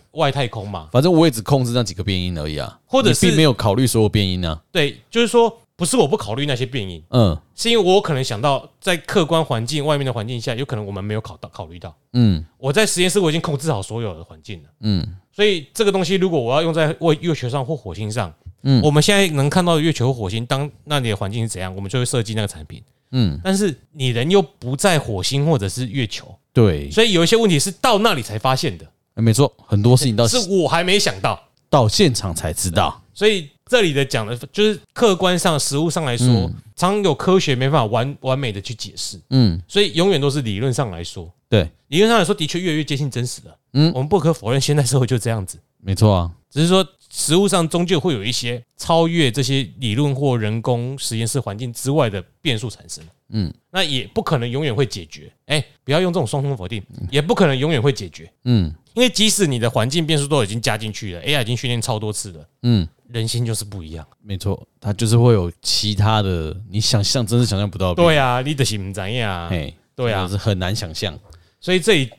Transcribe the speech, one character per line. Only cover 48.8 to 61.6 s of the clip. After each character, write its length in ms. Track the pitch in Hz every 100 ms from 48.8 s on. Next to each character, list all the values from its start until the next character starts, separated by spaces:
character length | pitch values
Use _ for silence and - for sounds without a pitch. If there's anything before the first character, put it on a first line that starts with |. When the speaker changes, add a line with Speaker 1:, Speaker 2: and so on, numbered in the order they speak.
| - 165 165
Speaker 1:
越 240 | 170 135
这 100 | 127
些 260 | 123 135 104 -
理 160 | 123 110
论 180 | 147
或 240 | 131 139 120
人 240 | 107 113
工 360 | 120 120 123 139
实 200 | - 113
验 100 | 113
室 120 | 139
环 180 | 110 101
境 140 | 127
之 180 | 117 131
外 180 | 151 117
的 140 | 95 - _
变 180 | 156 110
数 100 | 110
产 180 | - 82
生。 140 | - 82 _ _
Speaker 2:
嗯。 240 | 110 90 - _
Speaker 1:
那 100 | 185
也 240 | 165 131 -
不 80 | -
可 160 | - 139
能 120 | 120
永 140 | 135
远 100 | 151
会 120 | 110 131
解 200 | 98 82
决。 260 | - 76 _ -
哎， 160 | 156 - _
不 80 | -
要 80 | 156
用 120 | 185
这 80 | 175
种 80 | 120
双 160 | 143
重 120 | 139 123
否 120 | 90
定， 160 | 110 - -
Speaker 2:
嗯。 100 | -
Speaker 1:
也 120 | 139
不 120 | 160
可 140 | 240 170
能 100 | 131
永 140 | 147
远 100 | 143
会 100 | 139
解 160 | 120 90
决。 200 | - 80 _
Speaker 2:
嗯。 300 | 123 113 80 78 _
Speaker 1:
因 80 | 226
为 80 | 247
即 200 | - 214
使 160 | 202 170
你 140 | 120
的 100 | 113
环 200 | 120 117
境 180 | 170 165
变 100 | 156
数 80 | 139
都 160 | 147
已 60 | 98
经 140 | 113
加 160 | 123 107
进 140 | 110
去 220 | 101 101 87
了 60 |
，A 140 | 123 147
I 60 |
已 40 | 113
经 100 |
训 120 | 123